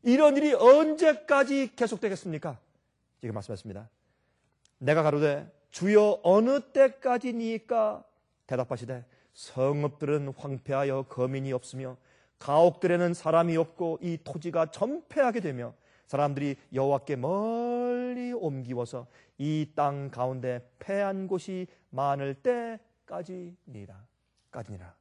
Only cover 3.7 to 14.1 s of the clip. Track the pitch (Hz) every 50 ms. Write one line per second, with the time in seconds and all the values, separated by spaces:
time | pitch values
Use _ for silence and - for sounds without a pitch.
3.7 | 92 101 113 113 _ _ _ _ _ _ _ _ _ _ _ _ _ _ _ _
4.7 | _ _ 127 135 151 165 156 156 147 147 151 147 143 147 156 160 _ _ _ _
5.7 | - - 175 196 214 208 208 208 196 - - 170 185 208 226 247 277 285 - _
6.7 | _ 269 269 262 262 - - 262 247 240 - 254 240 233 233 226 226 214 _ -
7.7 | 247 226 220 208 - - - _ _ _ _ _ _ _ _ - 131 123 127 -
8.7 | 135 117 120 113 131 123 120 _ _ _ _ _ _ - - - - 127 131 139
9.7 | 147 147 147 147 147 - 151 139 147 147 143 139 135 - - 143 135 120 _ -
10.7 | 135 135 143 139 135 135 131 _ - 127 127 127 135 135 135 135 127 127 - -
11.7 | - 131 131 127 127 _ _ _ _ _ _ _ _ _ - 139 143 156 170 180
12.7 | 170 - - 175 175 175 175 175 175 - - 160 160 165 170 175 165 160 165 160
13.7 | _ - 175 165 160 - - 175